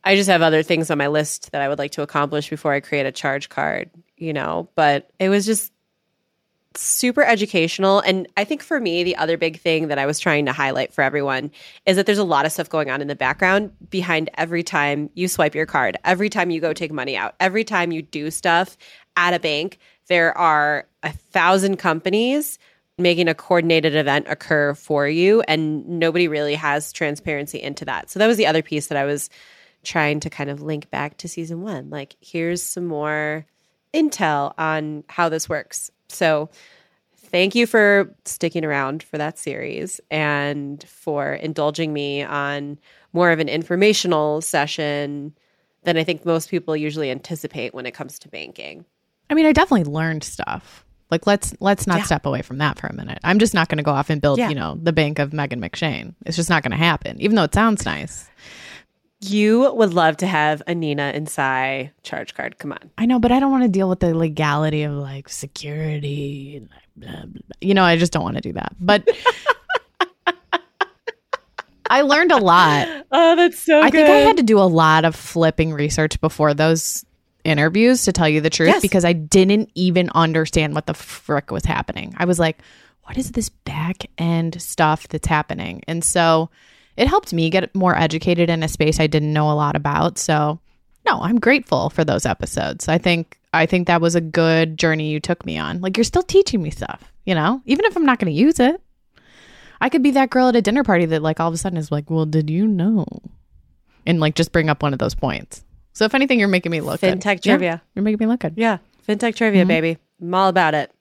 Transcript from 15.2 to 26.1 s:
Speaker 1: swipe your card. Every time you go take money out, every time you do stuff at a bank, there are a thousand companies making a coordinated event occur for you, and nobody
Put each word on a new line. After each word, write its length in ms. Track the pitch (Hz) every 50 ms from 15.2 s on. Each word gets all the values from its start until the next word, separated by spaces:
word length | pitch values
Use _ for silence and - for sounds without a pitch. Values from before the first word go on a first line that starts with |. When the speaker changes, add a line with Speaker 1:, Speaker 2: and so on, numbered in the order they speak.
| 180
Speaker 1:
swipe 280 | 180 - - 160 151 -
your 120 | 151 160
card. 300 | - - 143 127 101 92 - -
Every 260 | - 185 175 208 214
time 200 | 208 220 175 180
you 100 | 165 160
go 120 | 170 160
take 200 | 160 - 175 147
money 240 | 156 143 123 139 131
out, 180 | 95 101 - - _
every 240 | 185 190 185 220 220
time 260 | - 220 185 175 175
you 120 | 165 160
do 280 | 151 _ - 151 147 156
stuff 460 | 165 - - 180 165 170 190 185 - _ _ - - _ _ _ _
at 180 | 180 175 175 175
a 60 | 175
bank, 380 | - 160 147 147 165 196 - _ _ _ _ _ _
there 300 | _ 180 175 165 165 - -
are 480 | 175 165 156 151 147 147 151 139 - _ _ _
a 100 | - 156
thousand 640 | 151 - _ _ - 190 165 175 190 196 190 196 196
companies 840 | 170 - 180 156 160 - 185 185 214 233 247 269 302 302 - - _ _ _ _ _ _ _ _ -
making 280 | 180 175 175 165 180 165
a 60 | 160
coordinated 640 | - - - 185 175 165 165 165 160 151 160 143
event 300 | 156 143 143 139 147 - -
occur 460 | 156 _ - - 160 151 147 143 147
for 340 | - - - 156 143 143 143
you, 320 | 156 165 180 196 208 226 - -
and 380 | 156 160 160 156 151 147 - -
nobody 400 | 175 165 165 165